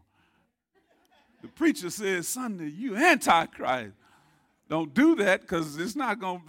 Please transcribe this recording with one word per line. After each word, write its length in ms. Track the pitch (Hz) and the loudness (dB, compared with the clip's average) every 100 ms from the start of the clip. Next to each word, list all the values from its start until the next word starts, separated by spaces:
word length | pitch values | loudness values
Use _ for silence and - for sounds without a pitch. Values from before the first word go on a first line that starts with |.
| _ _ _ _ _ _ _ _ _ _ _ _ _ _ | _ _ _ _ _ _ _ _ _ _ _ _ _ _
The 60 | - | -16
preacher 420 | - 320 - 175 | 0 0 0 -4
says, 380 | 202 196 185 165 | -4 -2 -2 -2
"Sunday, 400 | 247 247 185 151 | -6 -6 -6 -8
you 300 | 160 254 202 | -8 -6 2
Antichrist." 960 | 349 294 - 147 - - 123 127 107 - _ _ _ _ _ _ - | 4 4 4 2 2 -4 -2 -2 -4 -16 _ _ _ _ _ _ -6
Don't 260 | 156 151 | -4 -2
do 220 | 135 311 320 | 4 4 6
that, 320 | 196 190 - | 4 2 0
'cause 300 | 170 156 147 | -4 -4 -6
it's 180 | 180 285 | -6 -4
not 240 | 247 202 | -4 -4
gonna, 240 | 190 180 | -6 -8